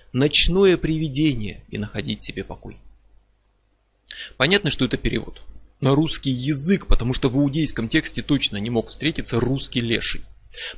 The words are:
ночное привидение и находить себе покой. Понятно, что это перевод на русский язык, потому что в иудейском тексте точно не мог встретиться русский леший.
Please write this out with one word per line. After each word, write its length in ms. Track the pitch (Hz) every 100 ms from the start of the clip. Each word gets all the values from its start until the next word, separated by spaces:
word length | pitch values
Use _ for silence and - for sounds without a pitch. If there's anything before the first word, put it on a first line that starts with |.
| -
ночное 640 | 127 147 151 - 180 196 170
привидение 840 | 156 160 156 131 156 123 101 - -
и 100 | 107
находить 460 | 104 107 123 107
себе 180 | - -
покой. 360 | 95 98 - - - - _ - _ _ _ _ _ _ _ _ _ - - -
Понятно, 340 | 135 202 156
что 140 | -
это 120 | 127 -
перевод 460 | 117 113 - - - - - _
на 140 | 131
русский 360 | 139 160 - 143
язык, 580 | 123 131 143 147 196 -
потому 260 | - 113
что 140 | 131 135
в 80 | 123
иудейском 520 | 143 139 151 - 113
тексте 320 | 156 - -
точно 340 | - 139 - 101
не 140 | 107
мог 180 | 117 110
встретиться 500 | - 147 151 117 120
русский 420 | 120 135 - 123
леший. 420 | 117 110 - - - - - - -